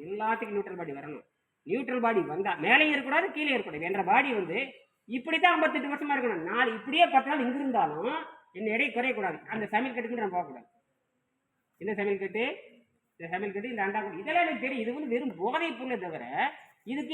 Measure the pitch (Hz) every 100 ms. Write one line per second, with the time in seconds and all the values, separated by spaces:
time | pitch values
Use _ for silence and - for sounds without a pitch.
0 | 156 208 220 226 220 202 190 185 160 139
1 | 147 139 - _ _ _ - 220 254 247
2 | 233 226 147 156 196 165 170 262 302 285
3 | 254 302 381 - 302 254 190 151 170 196
4 | 180 220 277 226 170 185 269 - _ _
5 | - 247 277 320 359 339 311 302 277 285
6 | 294 277 247 185 165 226 254 220 269 311
7 | 339 269 269 294 247 262 269 226 151 151
8 | 214 311 - - _ 185 214 220 277 226
9 | 254 220 196 151 - 214 208 214 262 240
10 | 226 240 208 180 151 127 - _ _ _
11 | _ _ _ _ _ _ _ - 185 208
12 | 202 196 190 196 254 392 - - _ _
13 | _ - 165 180 202 196 233 233 196 208
14 | 202 165 202 339 330 254 254 262 220 269
15 | 302 233 247 165 202 302 330 233 254 233
16 | 180 156 120 147 262 - - _ - 269
17 | -